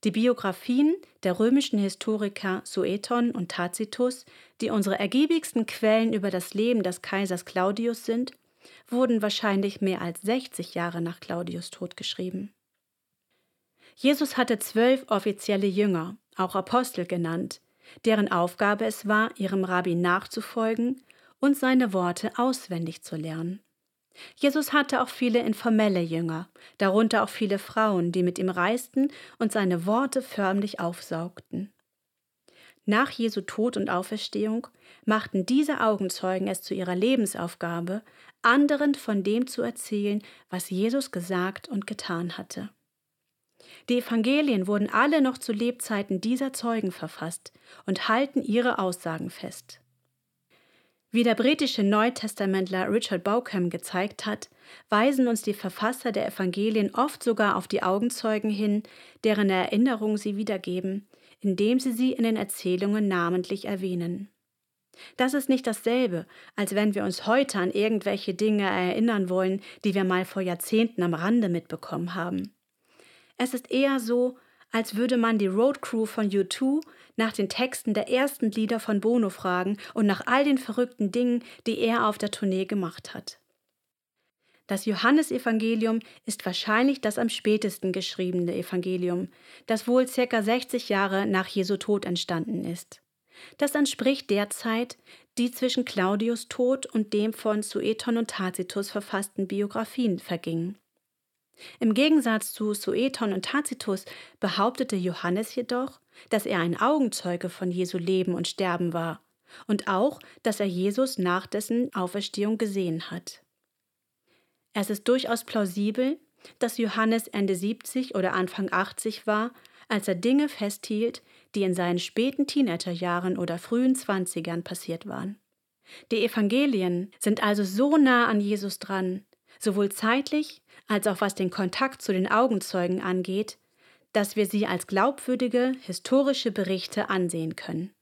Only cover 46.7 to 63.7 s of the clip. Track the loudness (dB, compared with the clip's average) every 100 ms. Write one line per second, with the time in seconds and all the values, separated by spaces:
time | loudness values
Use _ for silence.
46.7 | -2 -2 -6 -12 -8 -10 -10 -14 _ _
47.7 | -14 -4 -4 2 2 2 -2 0 2 2
48.7 | 0 -2 -2 -6 -6 -8 -10 -14 -14 -18
49.7 | -20 _ _ _ _ _ _ _ _ _
50.7 | _ _ _ _ 2 4 4 4 4 0
51.7 | 2 4 4 4 0 -8 -4 0 0 0
52.7 | -2 0 0 0 -2 0 0 0 -2 -2
53.7 | -2 -6 -4 -4 -4 -6 -6 -8 _ -20
54.7 | -20 _ 4 4 4 2 2 -2 -4 -4
55.7 | -2 -2 -2 -4 -2 -4 -2 -2 0 0
56.7 | 2 0 2 -2 0 -2 2 2 2 -2
57.7 | -2 0 2 0 -2 -2 0 0 0 0
58.7 | 0 -2 -16 -20 -2 0 4 4 2 2
59.7 | 4 2 2 0 -2 -2 -4 -4 -4 -4
60.7 | -4 -2 -6 -8 _ _ _ -2 2 4
61.7 | 4 0 0 0 2 0 0 -2 -4 -2
62.7 | 0 0 0 2 2 2 0 -2 -6 -4